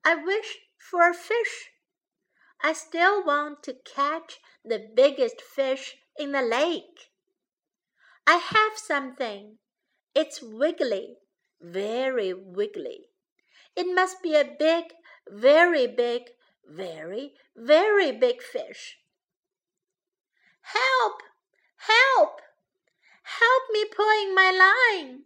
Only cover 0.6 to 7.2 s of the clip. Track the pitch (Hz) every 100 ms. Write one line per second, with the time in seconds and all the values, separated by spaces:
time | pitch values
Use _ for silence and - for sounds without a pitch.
0.6 | _ _ - 359 339 349 - 466 440 -
1.6 | - _ _ _ _ _ _ _ _ _
2.6 | 294 311 - 330 359 415 349 285 294 294
3.6 | - 254 - - 285 320 320 - _ _
4.6 | 220 214 208 226 277 277 233 - - -
5.6 | 269 262 - - _ - 285 277 240 233
6.6 | 320 294 - _ _ _